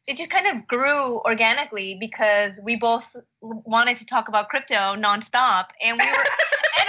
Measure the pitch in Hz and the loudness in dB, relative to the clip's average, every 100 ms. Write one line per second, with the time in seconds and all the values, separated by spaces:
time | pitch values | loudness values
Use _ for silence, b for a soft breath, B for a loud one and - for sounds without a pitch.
0 | - 262 330 381 392 254 - 247 277 285 | -10 -8 -2 0 0 -2 -4 -2 0 0
1 | 269 233 233 226 226 254 294 208 196 190 | 0 -2 -2 2 2 2 -4 -6 -8 -8
2 | 220 - 214 208 208 196 202 226 233 233 | -10 0 2 4 0 -4 -6 -2 0 0
3 | - 247 - _ 226 220 226 226 240 240 | -2 -20 -20 _ -14 -14 -2 2 2 0
4 | 226 254 247 214 208 269 269 214 196 202 | -2 -2 0 0 0 -4 0 0 0 0
5 | 214 208 220 247 254 185 190 - 226 233 | 2 0 0 2 4 2 -2 -4 -2 2
6 | - - - - - - 622 - | 2 2 0 -2 -4 0 0 2